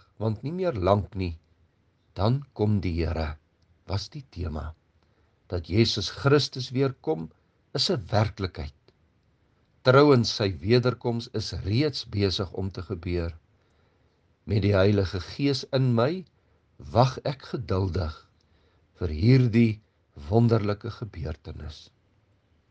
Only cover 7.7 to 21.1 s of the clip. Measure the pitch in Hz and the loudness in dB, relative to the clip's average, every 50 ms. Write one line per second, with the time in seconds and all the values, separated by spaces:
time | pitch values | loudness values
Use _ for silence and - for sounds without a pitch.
7.7 | - 135 - - 180 127 87 - 110 104 110 - - - 98 - - - 71 73 | -6 -4 -2 -2 -2 -4 -4 -2 0 0 0 0 -2 -6 -8 -8 -8 -10 -12 -12
8.7 | - _ _ _ _ _ _ _ _ _ _ _ _ _ _ _ _ _ _ _ | -14 _ _ _ _ _ _ _ _ _ _ _ _ _ _ _ _ _ _ _
9.7 | _ _ - 131 123 139 147 147 139 120 107 - - - 110 98 90 67 78 101 | _ _ 2 6 8 8 8 8 8 6 4 2 0 -2 -2 -2 -2 -4 0 2
10.7 | 120 127 120 123 117 - - 123 117 117 117 - - 110 110 - - - - 95 | 2 4 4 2 -2 -2 -4 -4 -4 -4 -6 -6 -8 -8 -8 -6 -8 -6 -4 -2
11.7 | 107 123 156 151 131 - - - - 101 101 95 90 - 98 - - - 95 98 | 0 0 0 -2 -4 -8 -10 -6 -2 0 0 0 0 -2 -4 -6 -6 -8 -8 -8
12.7 | - 92 87 - 101 85 - 90 87 87 85 85 82 - _ _ _ _ _ _ | -8 -10 -10 -10 -10 -8 -6 -4 -4 -4 -4 -6 -8 -12 _ _ _ _ _ _
13.7 | _ _ _ _ _ _ _ _ _ _ _ _ _ _ _ - 101 107 92 101 | _ _ _ _ _ _ _ _ _ _ _ _ _ _ _ -2 0 2 4 4
14.7 | 98 92 95 104 104 98 98 92 - 92 - - - - 139 143 135 131 - - | 4 6 6 4 4 2 2 0 -4 -8 -8 -10 -6 -2 0 0 0 -2 -4 -4
15.7 | - 131 131 127 117 113 117 143 175 185 175 - _ _ _ _ _ _ _ _ | -2 0 2 2 4 2 2 2 0 -4 -8 -14 _ _ _ _ _ _ _ _
16.7 | _ - - - 76 110 131 127 - - - 135 147 - - - - 143 101 - | _ -20 -14 0 2 4 4 4 2 -4 -6 -6 -6 -8 -10 -10 -10 -8 -4 -2
17.7 | 98 92 98 92 80 98 82 80 - - - _ _ _ _ _ _ _ _ _ | -2 0 0 0 -2 -2 -4 -4 -6 -12 -18 _ _ _ _ _ _ _ _ _
18.7 | _ _ _ _ _ - 90 80 76 78 95 120 131 127 127 120 101 117 117 110 | _ _ _ _ _ -8 -6 -4 -2 2 4 6 6 6 6 4 4 4 4 4
19.7 | 107 107 - _ _ _ _ _ _ - 73 78 104 117 120 113 113 110 101 101 | 2 -4 -10 _ _ _ _ _ _ -16 -6 0 2 2 4 4 4 2 0 -2
20.7 | 107 - - 110 - - 113 101 | -4 -6 -8 -12 -12 -12 -12 -12